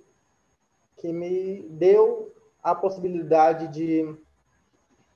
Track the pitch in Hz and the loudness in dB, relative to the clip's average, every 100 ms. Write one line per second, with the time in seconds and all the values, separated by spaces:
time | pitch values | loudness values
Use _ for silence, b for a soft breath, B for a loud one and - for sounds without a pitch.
0 | _ _ _ _ _ _ _ _ _ - | _ _ _ _ _ _ _ _ _ -14
1 | 170 170 175 185 190 196 160 160 180 214 | -10 -8 -6 -6 -6 -10 -14 2 6 6
2 | 226 226 - - _ _ 165 180 190 190 | 4 0 -10 -20 _ _ -4 -2 -2 -4
3 | 180 175 151 160 160 160 160 147 165 160 | -6 -6 0 4 4 2 -6 -6 -2 -2
4 | 156 156 _ _ _ _ _ _ _ _ | -2 -8 _ _ _ _ _ _ _ _
5 | _ | _